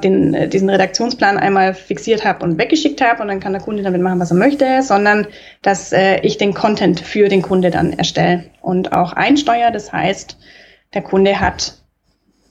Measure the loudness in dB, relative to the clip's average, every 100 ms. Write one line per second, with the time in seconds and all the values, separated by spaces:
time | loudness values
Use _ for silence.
0 | 2 2 2 0 0 0 2 2 0 -2
1 | -4 0 0 2 0 2 0 -2 -8 -8
2 | -2 0 0 -2 -2 -2 0 0 0 0
3 | 0 0 -4 -6 -6 -6 -6 -4 -2 0
4 | 0 0 0 2 2 2 2 2 2 2
5 | 4 2 -2 -10 -20 -4 -2 -2 0 2
6 | 2 2 0 0 -2 0 -2 0 0 0
7 | -4 0 2 2 2 0 2 0 -2 -2
8 | -4 0 0 0 -4 _ -4 -2 0 0
9 | -2 -2 2 2 2 2 0 -2 -6 -4
10 | -4 -4 -10 -20 -20 -20 -20 _ _ -10
11 | -2 2 2 2 -2 -4 -10 -12 _ _
12 | _ _ _ _ _